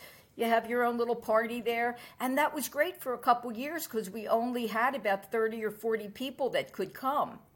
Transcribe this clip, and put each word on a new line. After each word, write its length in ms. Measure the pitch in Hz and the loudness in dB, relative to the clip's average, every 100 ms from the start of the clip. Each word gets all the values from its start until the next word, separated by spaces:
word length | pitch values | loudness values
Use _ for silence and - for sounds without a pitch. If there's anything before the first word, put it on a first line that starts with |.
| - - - - | -16 -20 -20 -4
you 80 | |
have 240 | 226 226 226 | 2 2 2
your 140 | 240 | 2
own 140 | 240 240 | 2 2
little 180 | 233 233 | 0 -2
party 440 | - 220 226 240 | 2 2 2 -2
there. 340 | 220 233 240 240 - - | -2 0 0 -2 -12 -4
And 160 | 254 269 | 0 2
that 160 | 302 | 2
was 140 | 311 233 | 0 -4
great 320 | 277 330 359 | 0 0 0
for 140 | 262 | -6
a 40 | 240 | 0
couple 320 | 254 240 247 | 4 4 2
years 360 | 214 277 330 - | -6 -6 -6 -4
'cause 240 | 226 190 | -4 -4
we 180 | 220 208 | -6 0
only 380 | 226 240 247 226 | 2 2 -2 -2
had 260 | 214 247 | 2 2
about 380 | 262 208 196 - | 2 0 0 0
thirty 320 | 226 220 226 | 0 0 0
or 60 | 214 | -4
forty 360 | 214 226 220 208 | -2 -2 -2 -2
people 420 | 208 262 269 262 | -6 -6 -2 0
that 220 | 160 131 | 0 -2
could 200 | - 190 | -4 -6
come. 460 | - 262 285 147 - - | -4 -2 0 -2 -6 -18